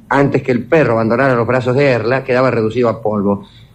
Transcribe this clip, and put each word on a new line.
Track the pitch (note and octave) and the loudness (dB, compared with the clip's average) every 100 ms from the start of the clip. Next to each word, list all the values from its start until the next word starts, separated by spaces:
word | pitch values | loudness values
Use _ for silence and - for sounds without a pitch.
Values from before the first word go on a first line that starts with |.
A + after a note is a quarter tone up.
| - | -2
antes | C3+ C#3 C3+ | 0 2 0
que | C3 | -2
el | A#2 | -4
perro | - D#3+ B2 | 0 2 2
abandonara | A2+ A2+ A#2+ C3+ | 0 0 0 2
los | A#2+ A#2 | 0 0
brazos | B2+ A#2+ B2+ | 0 0 0
de | C#3+ | 2
Erla, | A#2 G#2+ C3 | 0 0 -2
quedaba | C3 B2 C3 | 0 0 0
reducido | A2+ A2 A#2+ A#2+ | 0 -2 0 -2
a | G#2 | -2
polvo. | G#2+ G#2 G2 G2+ - - - | -4 -2 0 -2 -6 -20 -12